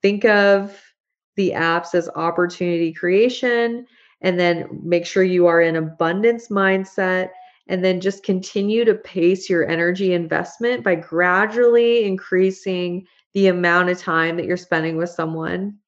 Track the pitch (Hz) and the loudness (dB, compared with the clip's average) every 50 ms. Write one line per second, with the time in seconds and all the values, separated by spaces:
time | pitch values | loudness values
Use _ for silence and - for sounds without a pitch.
0 | - 196 202 208 - 226 208 208 202 202 196 196 196 202 202 - _ _ _ _ | 0 0 -2 2 2 2 4 4 6 4 4 4 2 -4 -12 -18 _ _ _ _
1 | _ _ _ _ _ _ _ - 196 180 - - 165 165 165 170 170 - - 180 | _ _ _ _ _ _ _ -2 -2 -2 0 -2 0 0 0 -2 -2 -2 -2 -2
2 | 165 - - - 160 170 170 170 175 175 175 - 180 175 170 170 170 165 165 - | -2 -2 -8 -6 -6 -4 0 0 -2 -2 -2 -4 -4 -2 -2 -2 -2 -4 -4 -4
3 | - 175 180 196 226 254 247 - - 247 240 233 233 233 233 240 247 _ _ _ | -2 0 2 4 2 2 0 -2 -2 -2 0 0 0 -2 -4 -6 -12 _ _ _
4 | _ _ _ _ - 185 180 175 175 175 175 165 - - - - - 165 175 170 | _ _ _ _ -2 -2 0 2 2 2 0 0 -4 -10 -12 -12 -4 0 0 0
5 | 175 - - 196 185 185 185 180 175 175 170 170 170 165 165 165 160 156 160 _ | 0 -2 0 0 2 2 4 4 4 4 6 6 4 4 2 0 -4 -4 -4 _
6 | 170 165 170 196 214 233 233 233 233 - 214 196 196 190 190 190 190 190 - - | -2 -2 0 2 2 0 0 0 -6 -4 -2 0 2 2 2 0 -2 -6 -4 -4
7 | 190 185 185 185 185 185 - - - - _ _ _ - - 185 180 185 185 180 | -2 -2 0 -2 -4 -6 -10 -20 -20 -20 _ _ _ -6 -6 -2 0 0 0 0
8 | 180 196 190 196 - - 196 185 185 - - 208 196 202 214 233 233 226 202 - | -2 -4 -6 -4 -4 -2 -2 -2 -2 -6 -4 -4 -2 0 0 2 2 2 2 0
9 | - - - 190 165 175 190 185 - - 185 170 156 - 165 165 170 175 180 185 | -2 -10 -4 0 2 2 2 0 -2 -2 0 0 0 0 0 0 0 0 0 0
10 | 202 185 180 175 170 165 160 160 165 - - - 233 240 247 240 233 202 180 160 | 0 0 0 0 -2 -2 -4 -4 -4 -6 -10 -4 -2 -2 -2 -2 0 0 -2 -2
11 | 165 - - 165 180 180 180 190 208 214 220 233 247 240 233 233 233 233 233 240 | -2 -6 -2 0 2 2 2 2 2 0 0 2 2 4 4 4 4 4 2 2
12 | 220 202 190 190 - - - 185 190 190 190 - - 196 185 180 180 175 175 180 | 2 0 -2 -4 -6 -2 0 2 2 2 0 -4 -6 -6 -4 -4 -4 -4 -6 -8
13 | 185 _ _ _ _ _ _ 202 196 190 180 180 180 175 170 180 180 180 180 180 | -10 _ _ _ _ _ _ 2 2 2 2 2 2 2 2 2 2 2 -2 -4
14 | - - 165 160 160 165 165 175 - - 180 180 180 _ - 160 160 165 165 160 | -4 -2 0 0 0 0 -2 -4 -4 -4 -4 -6 -4 _ -4 -2 -2 -2 -4 -4
15 | 170 175 170 - 165 160 160 160 160 160 175 180 190 202 208 202 _ | -6 -6 -4 -6 -6 -6 -6 -6 -6 -6 -6 -6 -6 -8 -10 -14 _